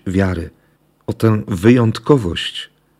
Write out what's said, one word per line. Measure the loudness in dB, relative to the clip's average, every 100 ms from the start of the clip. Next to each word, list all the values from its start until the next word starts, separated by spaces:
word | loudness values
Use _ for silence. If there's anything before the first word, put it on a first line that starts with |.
| -4
wiary, | 0 0 -2 -8 _ _ _ _ _ -10
o |
tę | 0 0 0 -4
wyjątkowość, | 0 4 4 2 0 2 2 0 -6 -10 -12 -18 _ _